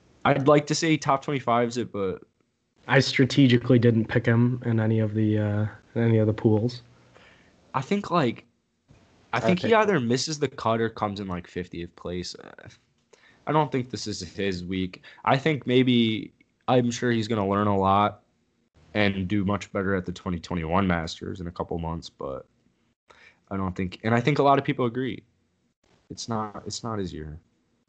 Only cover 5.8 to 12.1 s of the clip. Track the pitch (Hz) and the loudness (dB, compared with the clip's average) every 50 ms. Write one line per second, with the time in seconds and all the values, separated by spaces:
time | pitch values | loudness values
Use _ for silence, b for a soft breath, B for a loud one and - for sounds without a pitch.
5.8 | _ _ - 117 117 117 113 110 107 110 110 - - 113 107 104 110 123 - - | _ _ -4 0 2 4 4 4 4 2 0 2 2 4 4 4 2 -2 -4 -8
6.8 | - _ b b b b b b b b b b b b b b _ _ - 139 | -16 _ b b b b b b b b b b b b b b _ _ -8 -8
7.8 | 131 - 202 202 196 - 170 175 139 117 113 - - _ _ _ _ _ _ _ | -4 -2 -4 -4 -2 -2 0 0 0 0 -2 -4 -12 _ _ _ _ _ _ _
8.8 | _ _ - _ _ _ _ _ _ _ - 120 - 190 180 180 - 220 226 214 | _ _ -20 _ _ _ _ _ _ _ -4 0 2 2 2 2 2 2 2 4
9.8 | 214 202 190 143 120 113 127 131 - 160 156 147 147 - - - - 110 113 113 | 4 4 2 2 2 0 0 0 -2 -4 -4 -4 -4 -6 -6 -4 -2 0 0 0
10.8 | 113 113 113 - 110 101 98 101 101 95 87 87 - - - 95 87 - - 85 | 0 -2 -2 -4 -4 -4 -4 -6 -6 -6 -6 -8 -8 -10 -10 -10 -10 -8 -10 -12
11.8 | 87 87 - - - 85 | -12 -12 -14 -12 -10 -8